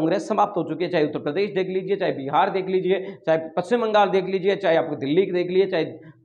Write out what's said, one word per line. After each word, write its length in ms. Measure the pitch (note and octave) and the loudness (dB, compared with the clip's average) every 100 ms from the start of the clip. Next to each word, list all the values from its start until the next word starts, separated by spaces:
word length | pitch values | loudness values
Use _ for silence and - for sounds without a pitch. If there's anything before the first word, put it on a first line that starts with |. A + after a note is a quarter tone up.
कांग्रेस 280 | D#3+ E3 - | 2 0 -2
समाप्त 280 | G3+ G#3 F3+ | 0 0 0
हो 60 | |
चुकी 220 | D3+ D#3 | -4 -4
है। 60 | F3 | -2
चाहे 140 | F3 | 0
उत्तर 140 | D3 D3+ | 0 -2
प्रदेश 320 | D3 D3 G3+ | -4 -2 -2
देख 180 | E3 F#3 | -2 -2
लीजिए, 280 | F#3 F3 G3 | -4 -2 -2
चाहे 160 | E3+ | -2
बिहार 380 | C#3 C3+ D3+ F#3+ | -2 0 2 2
देख 160 | F#3 F3 | 0 -2
लीजिए, 520 | F#3 F3+ F#3+ F#3+ G3 - | 0 0 -2 -2 -8 0
चाहे 120 | D#3+ | 0
पश्चिम 420 | D#3+ - F3+ A#3+ | 0 -6 0 0
बंगाल 280 | A3 G#3+ G3+ | 2 4 4
देख 160 | F#3 | 2
लीजिए, 320 | F3+ F#3+ F#3 F#3+ | 0 -2 0 0
चाहे 200 | F#3 E3 | 2 2
आपको 200 | D#3+ D3 | 2 -4
दिल्ली 360 | C#3 D#3+ G3 | 0 2 2
देख 160 | F3+ F3 | 0 0
लीजिए, 180 | F#3 F#3+ | 2 2
चाहे 180 | F3 D3+ - - - | 2 -2 -6 -18 -6